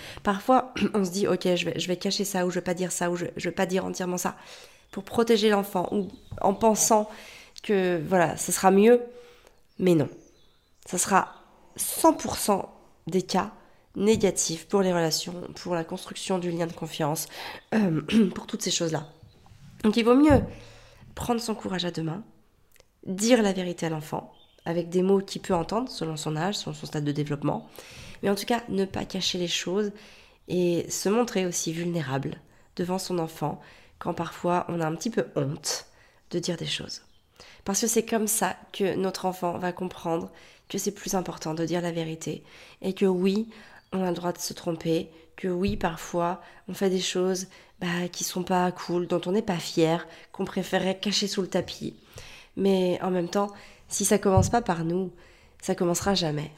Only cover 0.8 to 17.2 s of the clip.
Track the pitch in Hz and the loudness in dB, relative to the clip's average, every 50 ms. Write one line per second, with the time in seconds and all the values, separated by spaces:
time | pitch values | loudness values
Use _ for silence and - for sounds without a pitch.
0.8 | 208 196 - 214 190 175 170 202 208 - 180 180 - 185 180 170 - 165 - - | -2 0 2 0 0 0 0 0 0 2 2 2 2 2 2 2 0 -2 -4 -4
1.8 | 170 180 180 175 - 196 190 - 202 - - 185 180 180 175 185 175 185 180 175 | -2 -4 -4 -2 -2 -2 -2 -2 -2 -2 0 0 0 0 0 -2 -2 -2 -2 -2
2.8 | 185 170 - - 180 175 175 175 175 - - - - 175 165 - 190 180 185 185 | -2 -4 -2 -2 -2 -2 -2 -2 -4 -6 -6 -6 -6 -4 -2 0 0 0 0 -2
3.8 | 180 180 180 - 185 180 180 175 - 185 - - - - - - - - - - | -2 -2 -4 -4 -4 -4 -2 -2 -2 -4 -6 -8 -14 -20 -20 -20 -20 -20 -20 -20
4.8 | _ _ - 196 - - - 233 226 226 233 214 208 220 208 202 202 202 - 185 | _ _ -12 -12 -12 -4 0 2 4 4 4 6 6 6 4 4 2 0 -2 -2
5.8 | 170 - - 208 185 185 - - - - - - - 196 196 196 220 220 214 202 | -2 0 0 -2 -2 -4 -6 -16 -16 -14 -8 -2 0 0 2 4 4 4 4 4
6.8 | - - 226 214 214 214 - - - - - - - - - - - - 208 190 | 4 4 4 4 2 0 -6 -16 -18 -18 -20 -20 -20 -20 -20 -8 -2 0 2 2
7.8 | 185 180 175 165 147 160 190 180 165 151 - - - - - - - 190 190 196 | 4 2 2 0 0 2 4 4 4 4 2 -2 -4 -4 0 4 6 6 8 10
8.8 | 208 233 247 240 240 - - - - - - - - - _ _ _ _ _ - | 10 10 8 8 6 0 -14 -18 -20 -20 -20 -20 -20 -20 _ _ _ _ _ 0
9.8 | 185 185 170 156 131 - - - - - _ _ _ _ _ _ _ _ _ _ | 4 4 6 4 4 0 -2 -12 -20 -20 _ _ _ _ _ _ _ _ _ _
10.8 | - - - 175 - - 196 185 - - - - - - _ _ - - - - | -14 -8 -4 -2 0 4 4 4 4 2 -4 -16 -20 -20 _ _ -20 -18 -12 -8
11.8 | - - - - - 320 311 - - 214 - - - - 202 185 - - - - | -8 -6 -2 4 4 4 4 4 0 -6 -4 -2 0 0 0 0 0 -6 -12 -20
12.8 | - - _ _ - 165 165 185 180 - - 185 196 214 - - - - - _ | -20 -20 _ _ -8 -2 -2 -2 0 0 0 0 0 -2 -6 -16 -20 -20 -20 _
13.8 | _ _ - - 196 214 226 220 220 185 - - - - 165 160 - - - 202 | _ _ -6 0 4 4 4 6 4 2 2 2 -2 -2 -4 -6 -6 0 0 2
14.8 | 190 185 175 175 165 160 151 - - 175 175 180 180 - - - - 180 175 165 | 2 4 2 2 2 2 0 -2 -4 -6 -10 -10 -12 -12 -14 -10 -6 -4 -2 -2
15.8 | 165 - 175 190 - - 196 - - - 190 180 175 175 170 170 170 165 170 - | -2 -4 -8 -10 -10 -12 -12 -8 -4 -2 -2 -2 0 -2 -2 -2 -2 -4 -4 -8
16.8 | 165 160 - - 160 143 156 156 | -10 -8 -4 -2 0 0 0 -2